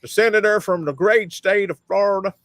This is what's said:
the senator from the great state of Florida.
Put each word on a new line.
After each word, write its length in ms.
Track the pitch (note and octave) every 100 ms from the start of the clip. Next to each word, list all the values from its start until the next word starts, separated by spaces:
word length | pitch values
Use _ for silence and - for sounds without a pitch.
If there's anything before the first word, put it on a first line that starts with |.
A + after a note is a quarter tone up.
the 60 | -
senator 520 | - A3+ G#3+ G#3 G#3
from 260 | - F3+
the 80 | D3+
great 380 | C3+ G3 A3+ F#3+
state 380 | - F#3+ G#3 G3
of 100 | D3+ _
Florida. 460 | F#3+ G3+ G3 F#3+ -